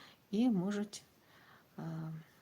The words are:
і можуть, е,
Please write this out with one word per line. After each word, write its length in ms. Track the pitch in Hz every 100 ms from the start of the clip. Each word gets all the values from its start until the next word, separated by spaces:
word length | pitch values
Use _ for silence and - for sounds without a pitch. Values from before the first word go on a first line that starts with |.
| - - -
і 180 | 202 254
можуть, 540 | 190 190 202 208 - - _ _ - - - _ -
е, 40 | 160 160 160 160 160 -